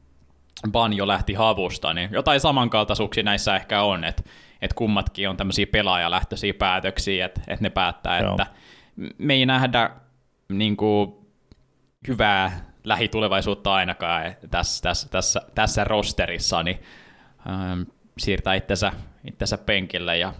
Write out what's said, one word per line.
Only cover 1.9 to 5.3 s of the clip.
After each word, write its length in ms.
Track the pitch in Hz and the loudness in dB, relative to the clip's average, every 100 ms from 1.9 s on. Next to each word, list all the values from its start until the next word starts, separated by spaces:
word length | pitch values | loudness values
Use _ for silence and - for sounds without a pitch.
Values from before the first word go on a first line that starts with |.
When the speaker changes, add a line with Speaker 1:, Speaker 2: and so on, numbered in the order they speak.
Speaker 1:
niin 140 | 85 95 | -2 -2
jotain 280 | 107 143 139 | 0 2 4
samankaltaisuuksia 840 | 151 139 117 110 104 104 104 - | 4 2 4 2 2 0 0 0
näissä 340 | 104 101 107 95 | 0 2 2 0
ehkä 260 | - 104 | 2 2
on, 220 | 104 92 | 2 2
et, 200 | 82 - - - - - | -2 -6 -10 -14 -20 -8
et 120 | 95 | -6
kummatkin 560 | - 113 101 - - | -2 0 0 -2 -4
on 80 | 98 | -4